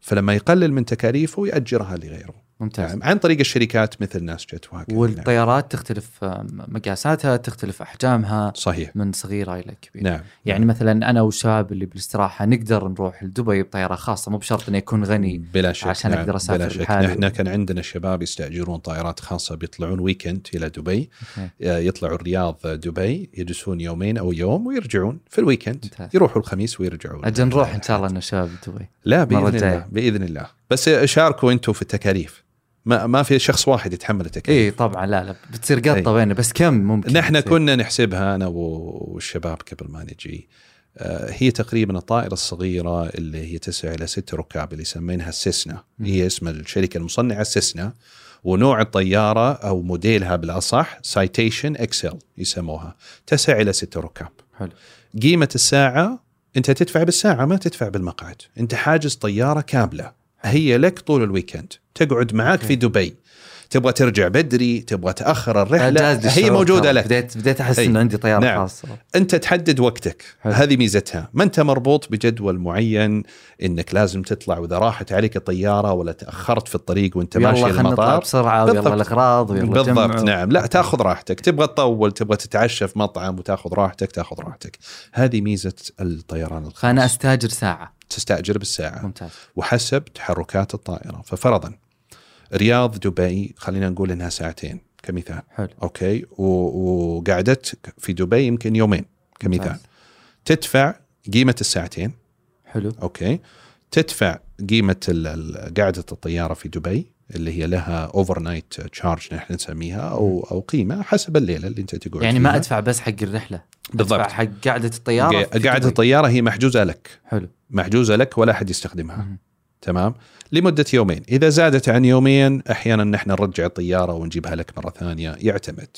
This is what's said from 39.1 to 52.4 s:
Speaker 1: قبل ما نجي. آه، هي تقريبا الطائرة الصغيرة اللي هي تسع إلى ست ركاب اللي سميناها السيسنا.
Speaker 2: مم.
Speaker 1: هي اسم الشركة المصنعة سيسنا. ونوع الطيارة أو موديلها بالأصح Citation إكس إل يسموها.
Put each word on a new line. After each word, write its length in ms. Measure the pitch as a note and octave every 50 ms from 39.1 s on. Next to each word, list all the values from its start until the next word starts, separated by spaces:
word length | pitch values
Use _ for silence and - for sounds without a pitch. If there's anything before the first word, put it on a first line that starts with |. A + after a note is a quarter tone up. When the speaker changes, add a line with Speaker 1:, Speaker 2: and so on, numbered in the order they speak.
| - E2+ - - - E2+ D#2+ E2+ E2 - - -
Speaker 1:
قبل 200 | - - D2+ D2
ما 120 | D2 D#2+ D#2+
نجي. 460 | D#2+ - _ - - - - - _ _ _ _ _ _ _ _ _ _
آه، 340 | - - E2+ E2+ E2 - - -
هي 140 | - B2+ B2+
تقريبا 460 | A#2 - G#2+ - - A2+ A2 G2 F#2+
الطائرة 360 | F2+ - - A2+ A#2+ - F#2+ F#2+
الصغيرة 720 | F2+ - - F2+ E2+ F2+ F#2 F2+ F2+ E2+ E2+ E2+ F2 E2
اللي 480 | E2 - - E2 D#2+ D#2 D#2+ D#2 D#2+ E2+
هي 40 |
تسع 360 | D#2+ - - E2+ - - D#2+ E2
إلى 140 | D#2+ E2
ست 260 | E2 - G2+ F#2 - -
ركاب 400 | - D#2 _ - F2+ D#2 D#2 E2
اللي 100 | D#2 D#2
سميناها 460 | - - E2+ E2+ F2 F2+ F2+ E2+ E2
السيسنا. 540 | F2 - - G2 F2 - - D#2+ - - _ _ _ -
Speaker 2:
مم. 60 | A2
Speaker 1:
هي 220 | G2 F#2+ F#2+ F2+
اسم 200 | F#2 - - E2+
الشركة 500 | E2+ D#2+ D#2 D2+ - - G2+ F#2+ F2+ -
المصنعة 460 | F2 E2+ E2+ - - A#2+ B2 G#2+ G2+ G#2+
سيسنا. 500 | - - G#2 F#2+ - - E2+ F2+ G#2 A2+ _ _ _ _ - - - - _ _
ونوع 380 | F2+ F#2 F#2 A#2 C3+ C3+ A2
الطيارة 720 | A2 G#2+ - G2 F#2+ F#2+ F#2+ G#2 G#2+ G#2+ A2 A2+ A#2 C3 C#3+
أو 280 | - - G2+ F#2+ F#2
موديلها 540 | F2 F2+ F2+ F2 F2 G#2+ A2+ G#2 F#2+ F2+ F2+
بالأصح 640 | E2+ E2 E2 E2+ F#2+ F2 - - B2+ D#3 - - -
Citation 720 | - - - G2+ F#2+ F#2 - - A#2 A2 - - - D3 D3+
إكس 300 | C3+ A#2 - - - -
إل 140 | E2+ E2 E2 _ _ _
يسموها. 580 | -